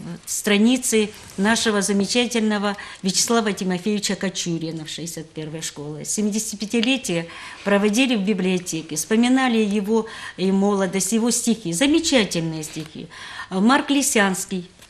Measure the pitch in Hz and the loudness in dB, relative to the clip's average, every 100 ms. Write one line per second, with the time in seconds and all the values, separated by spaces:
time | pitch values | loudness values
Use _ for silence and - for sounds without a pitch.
0 | 160 170 - - - 202 220 262 254 220 | -10 -14 -8 -6 0 4 4 2 2 0
1 | 208 - - - 202 226 233 208 196 202 | 0 -4 -12 -2 0 2 2 0 2 0
2 | 190 247 240 - 214 208 202 196 - - | 2 0 0 0 0 0 -2 -4 -10 -6
3 | 190 185 - 233 214 196 185 180 196 208 | -2 0 2 2 2 -2 -2 -2 0 -2
4 | 208 185 196 185 180 165 165 160 151 - | -2 -2 -4 -4 -4 -4 -4 -8 -10 -10
5 | 165 165 160 - 156 160 160 - 147 151 | -10 -10 -12 -12 -10 -10 -10 -10 -12 -10
6 | 147 - 208 208 - 202 208 233 226 269 | -4 0 0 -2 -4 -6 -2 0 2 0
7 | - 170 170 - - - - 202 214 208 | -2 -4 -4 -12 -16 -8 2 4 4 4
8 | 269 240 190 196 190 185 175 160 151 156 | 2 2 2 2 2 0 -2 -6 -6 -6
9 | - 220 240 262 262 226 214 208 196 226 | 0 2 4 4 4 2 2 0 2 0
10 | 220 - - - 185 196 196 202 190 185 | 0 -8 -14 -2 2 4 4 2 0 0
11 | 185 226 240 226 - 214 175 170 285 320 | 0 2 2 2 0 0 -2 0 2 4
12 | 330 262 196 175 165 160 156 - 151 - | 4 2 2 0 -2 -4 -8 -10 -12 -14
13 | - - - - - 190 214 285 302 285 | -16 -16 -16 -14 -6 2 4 4 4 2
14 | 262 226 196 185 - 190 175 - | 2 4 2 0 -4 -8 -8 -16